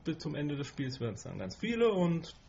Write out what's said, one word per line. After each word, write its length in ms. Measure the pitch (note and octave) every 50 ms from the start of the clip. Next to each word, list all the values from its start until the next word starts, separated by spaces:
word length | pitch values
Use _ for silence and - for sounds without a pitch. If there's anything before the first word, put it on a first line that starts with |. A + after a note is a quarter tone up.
| -
bis 140 | E3+ D#3 -
zum 180 | - D3+ D3+
Ende 180 | D3+ D3 D3 D3
des 120 | C#3+ C#3+ -
Spiels 320 | - - C#3 C3 C3 -
werden's 240 | A#2+ A2+ G2+ - -
dann 120 | F2+ F#2
ganz 200 | F#2+ F#2+ F#2 -
viele 340 | - - A3+ A#3 A3+ A#3 A3+
und 400 | G3+ F#3 F3 E3+ E3 E3 E3 - - - -